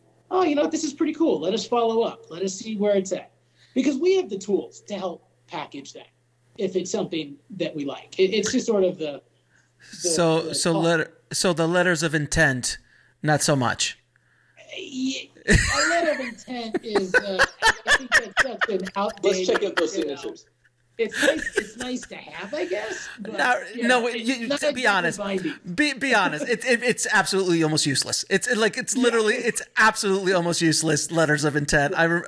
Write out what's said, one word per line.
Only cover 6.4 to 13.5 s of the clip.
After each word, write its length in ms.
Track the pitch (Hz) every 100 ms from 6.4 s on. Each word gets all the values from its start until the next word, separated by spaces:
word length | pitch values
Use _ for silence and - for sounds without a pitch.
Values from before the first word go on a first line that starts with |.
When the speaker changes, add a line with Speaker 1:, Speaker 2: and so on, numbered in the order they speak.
| _ -
Speaker 1:
if 180 | 190 190
it's 160 | 180
something 460 | 214 160 165 147 143 -
that 240 | 190 160
we 120 | 151 139
like. 340 | 123 - -
It, 140 | 190
it's 180 | 214 196
just 140 | 254 -
sort 160 | 208
of 140 | 185 180
the, 220 | 156 135 - _ _ _ _ _ - -
the, 60 | 175
Speaker 2:
So, 320 | 175 170 160
Speaker 1:
the 120 | 160 160
Speaker 2:
so 180 | 180
Speaker 1:
thought. 100 | 165
Speaker 2:
letter-, 300 | 165 165 - - -
so 220 | - 190
the 140 | 160 165
letters 360 | 180 175 160
of 100 | 160
intent, 640 | 156 143 165 151 127 - - _ _ _ _
not 180 | 151 147
so 140 | -